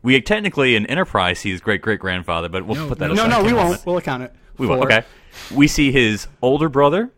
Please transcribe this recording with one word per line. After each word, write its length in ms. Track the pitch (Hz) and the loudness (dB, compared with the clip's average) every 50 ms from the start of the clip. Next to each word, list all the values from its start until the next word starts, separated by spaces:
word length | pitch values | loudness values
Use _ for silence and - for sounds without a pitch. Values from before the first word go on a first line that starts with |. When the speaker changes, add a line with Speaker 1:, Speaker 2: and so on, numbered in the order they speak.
Speaker 1:
We 180 | - 123 131 135 | 4 4 2 2
technically 540 | - - 208 214 208 190 - 143 135 127 117 | 4 2 -2 0 0 -4 0 2 2 4 4
in 120 | 107 104 | 2 2
Enterprise 520 | - 131 175 185 - - 104 92 90 87 - | -2 -2 -4 -4 -2 0 0 0 0 -2 -2
see 120 | - 104 | -4 -6
his 80 | 92 90 | -6 -4
great-great-grandfather, 880 | - 113 104 90 - 110 104 - - 95 90 90 87 - 85 82 85 85 | -2 -2 -4 -2 -2 -4 -4 -4 -4 -6 -6 -6 -4 -4 -4 -4 -4 -4
but 160 | 85 95 87 | -6 -8 -6
we'll 80 | 101 110 | -6 -6
Speaker 2:
No, 120 | 147 160 143 | -6 -6 -8
Speaker 1:
put 100 | 127 - | -6 -6
that 100 | 143 147 | -4 -2
Speaker 2:
no, 60 | - | 0
Speaker 3:
No, 120 | 208 226 | 0 2
Speaker 1:
aside 40 | 226 | 2
Speaker 3:
no, 80 | 240 226 | 2 2
Speaker 1:
for 60 | 196 | 2
Speaker 3:
we 60 | 220 | 2
Speaker 1:
a 40 | 240 | 2
Speaker 3:
won't. 100 | 226 180 | 2 2
Speaker 1:
moment. 200 | 170 180 - - | 0 0 -2 -4
Speaker 3:
We'll 100 | 175 180 180 | -4 -4 -4
account 240 | - 156 135 123 127 | -4 -4 -6 -6 -8
it. 100 | 123 - - _ - - - | -12 -16 -20 _ -20 -8 -4
Speaker 1:
We 80 | 131 | -2
won't. 140 | - - 127 | 0 0 0
Speaker 3:
Four. 120 | 131 - | 2 2
Speaker 1:
Okay. 140 | 113 110 - - - - - - - - - - - | 2 2 2 -4 -20 -20 -20 -20 -20 -20 -16 -6 2
We 140 | - - - | 2 2 4
see 240 | - - 147 139 | 4 2 0 2
his 340 | 127 135 120 107 107 101 - - - _ | 4 4 2 2 0 -2 -6 -14 -10 _
older 260 | - 127 135 147 156 160 | 0 0 0 2 0 0
brother. 440 | 131 139 143 143 156 190 233 254 _ | 2 2 2 4 2 0 -2 -4 _